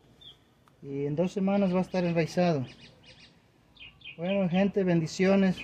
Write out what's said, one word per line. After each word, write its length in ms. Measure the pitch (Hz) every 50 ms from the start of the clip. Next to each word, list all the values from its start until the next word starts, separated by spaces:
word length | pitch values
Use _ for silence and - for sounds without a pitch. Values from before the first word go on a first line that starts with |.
| _ _ _ _ - - - _ _ _ _ _ _ _ _ _
y 240 | - 139 139 139 143
en 100 | 143 151
dos 160 | 147 175 180
semanas 420 | - 208 190 190 196 202 202 185 175
va 60 | 185
a 40 | 180
estar 200 | - - 190 180
enraizado. 640 | 175 170 170 160 156 - 180 180 175 160 139 127 - - - - - - _ _ - - - - - _ _ _ _ _ _ _ _ _ - - - - _ - - -
Bueno, 320 | - 165 180 196 202 190 170
gente, 340 | 165 185 202 202 - 208 190
bendiciones. 760 | 180 175 170 160 156 - - 190 190 196 196 190 190 175 -